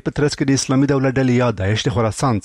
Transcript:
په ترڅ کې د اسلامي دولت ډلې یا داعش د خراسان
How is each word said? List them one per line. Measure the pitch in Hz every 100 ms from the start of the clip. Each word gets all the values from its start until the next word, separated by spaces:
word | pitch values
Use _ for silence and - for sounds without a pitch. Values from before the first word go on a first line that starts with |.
په | - 135
ترڅ | 147 -
کې | 139
د | 135
اسلامي | - 131 139
دولت | 135 135 127
ډلې | 131 120
یا | 123 98
داعش | 98 107 139
د | 113
خراسان | 113 - 139 107